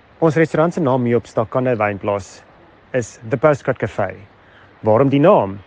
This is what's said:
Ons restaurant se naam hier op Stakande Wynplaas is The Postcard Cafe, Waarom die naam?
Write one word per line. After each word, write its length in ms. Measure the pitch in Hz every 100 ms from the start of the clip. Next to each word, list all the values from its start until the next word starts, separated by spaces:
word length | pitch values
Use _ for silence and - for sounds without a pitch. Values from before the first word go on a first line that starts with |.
| _ -
Ons 160 | 160 160
restaurant 380 | 160 156 170
se 60 | 196
naam 240 | 135 131 120
hier 120 | 120
op 80 | -
Stakande 500 | - 110 131 127 113
Wynplaas 640 | 104 98 107 101 95 - - _ - _ _
is 260 | 127 113 - 113
The 80 | 123
Postcard 400 | 156 139 - 123
Cafe, 380 | 117 - 92 95 101 _ _ - - _
Waarom 260 | 110 110 139
die 100 | 143
naam? 400 | 165 180 98 101